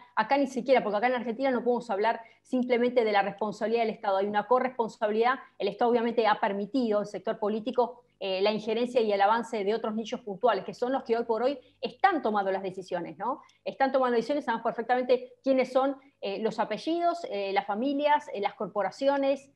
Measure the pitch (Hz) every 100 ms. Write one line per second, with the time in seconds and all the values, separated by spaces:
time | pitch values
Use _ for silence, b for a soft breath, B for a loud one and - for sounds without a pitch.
0 | B - 214 285 269 247 269 247 214 208
1 | 240 247 233 226 269 240 233 240 240 196
2 | 220 226 B B - 254 247 240 247 247
3 | 214 202 196 196 214 - 220 233 220 214
4 | 208 190 208 208 208 254 247 254 226 -
5 | 214 220 233 262 B B 196 196 240 240
6 | 233 226 208 214 220 202 202 269 233 208
7 | 202 185 220 196 208 220 220 247 233 -
8 | _ - 190 185 208 214 220 220 247 254
9 | 220 202 196 233 226 220 196 226 226 220
10 | 214 240 208 185 240 196 185 180 240 262
11 | 262 233 233 220 190 190 B B 233 -
12 | 381 330 226 208 190 190 190 190 180 175
13 | 170 156 220 294 B B - - 269 262
14 | 247 240 233 294 277 226 226 233 226 247
15 | 254 247 247 - 269 262 254 262 269 269
16 | B B 202 196 214 - 202 208 320 339
17 | 339 339 - 202 196 196 196 208 277 277
18 | 294 294 - 202 202 - 196 208 185 -
19 | 277 277 269 277 -